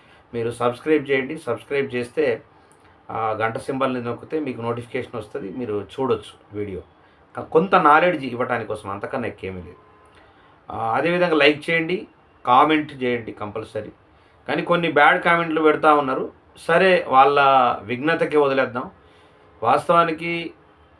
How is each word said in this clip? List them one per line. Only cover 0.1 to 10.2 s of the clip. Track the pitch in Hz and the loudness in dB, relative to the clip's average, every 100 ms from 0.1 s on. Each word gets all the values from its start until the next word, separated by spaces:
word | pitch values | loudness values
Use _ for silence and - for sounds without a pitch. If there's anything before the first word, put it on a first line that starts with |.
| _ _ | _ _
మీరు | 120 117 | -6 -6
సబ్స్క్రైబ్ | 117 120 120 156 156 135 | -2 -4 -2 0 0 2
చేయండి. | 135 131 160 | -2 -2 -8
సబ్స్క్రైబ్ | 123 107 - 143 123 123 | -8 -8 -4 -4 -4 -6
చేస్తే | 120 - 135 110 - _ _ _ _ _ - | -6 -2 -2 -2 -8 _ _ _ _ _ -12
ఆ | 110 110 | -6 -4
గంట | 107 113 131 | -2 -4 -4
సింబల్ని | - 131 131 127 | -4 0 0 -2
నొక్కితే | 117 117 - 156 | -6 -8 -6 -6
మీకు | 135 120 | -6 -6
నోటిఫికేషన్ | 117 117 117 127 - 117 | -6 -6 -6 -8 -8 -10
వస్తుంది, | 104 143 - 127 | -10 -10 -10 -8
మీరు | 117 104 98 - | -6 -6 -6 -4
చూడొచ్చు | 127 107 - - _ 104 | -2 -2 -4 -20 _ -10
వీడియో. | 98 90 - _ _ _ _ 120 | -8 -10 -14 _ _ _ _ -14
క-, | |
కొంత | 120 160 190 185 | -2 0 2 4
నాలెడ్జ్ | 151 156 180 156 131 | 6 4 4 -2 -6
ఇవ్వటానికి | 120 120 117 107 | -4 -4 -4 -6
కోసం, | 104 98 | -10 -10
అంతకన్నా | 101 - 135 110 | -10 -8 -6 -8
ఎక్కువేమీ | - 95 92 | -8 -12 -12
లేదు. | 87 - _ _ _ _ | -14 -20 _ _ _ _